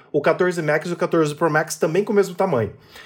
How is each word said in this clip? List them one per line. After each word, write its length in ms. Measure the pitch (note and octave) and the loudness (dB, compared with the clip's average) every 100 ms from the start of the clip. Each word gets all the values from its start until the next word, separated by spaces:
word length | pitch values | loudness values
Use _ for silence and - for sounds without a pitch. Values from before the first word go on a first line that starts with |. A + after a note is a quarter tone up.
| - | -4
o 100 | D3 | -2
quatorze 400 | E3 D#3 F3+ F3 | 0 2 0 0
Max 280 | D3+ D#3 F3 | 0 -2 -2
e 40 | |
o 40 | E3 | -4
quatorze 360 | F#3 E3+ D3+ | 0 2 0
Pro 160 | D3 E3 | 0 0
Max 280 | D3+ E3 - | 0 -2 -2
também 260 | E3+ F3 | 0 0
com 80 | G#3 | 0
o 40 | G3+ | 0
mesmo 200 | F#3+ F3+ | 0 0
tamanho. 380 | F#3+ B2+ G#2 - - - | 0 0 -2 -6 -20 -20